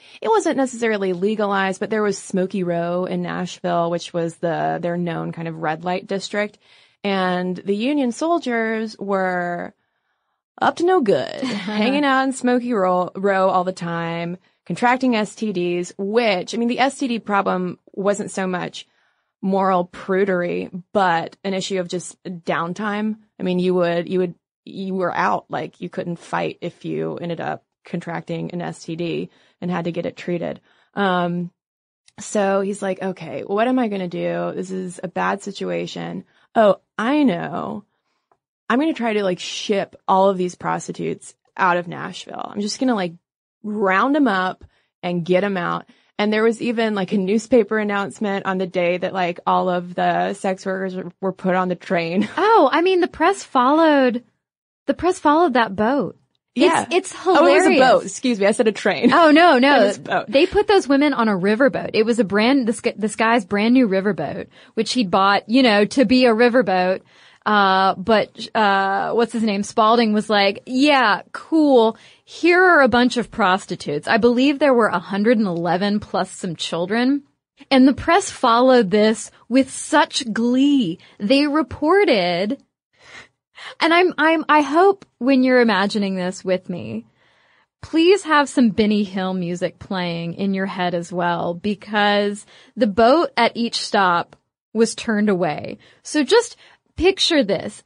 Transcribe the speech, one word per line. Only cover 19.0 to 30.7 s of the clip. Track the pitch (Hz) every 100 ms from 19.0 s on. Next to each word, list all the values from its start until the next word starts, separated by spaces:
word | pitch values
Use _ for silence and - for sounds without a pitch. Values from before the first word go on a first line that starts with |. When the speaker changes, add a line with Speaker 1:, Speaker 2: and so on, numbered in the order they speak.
| _ _ _ _
Speaker 1:
moral | 190 190 190 185 175
prudery, | - - 190 196 180 175 175 180 185 -
but | 214 185 165 160 -
an | 202 190
issue | 180 190
of | 175
just | 180 - -
downtime. | - 175 - 156 165 180 214 208 214 214 _ _
I |
mean, | 185 180
you | 180
would, | 180 170 170 170
you | 185
would, | 180 - _ _
you | - - 190
were | 190 175 -
out, | 185 196 -
like, | 143 156 -
you | 175
couldn't | - 175 170
fight | - 170 165 -
if | 170 - 165
you | 156 160 151
ended | 170 165
up | 143 156 _ _
contracting | - 175 175 165 - 165 165
an | 175
S | 165 165
T | - 165
D | 170 156 175 _ _ _
and | 180
had | 175 170
to |
get | 170 170
it | -
treated. | - 175 170 - _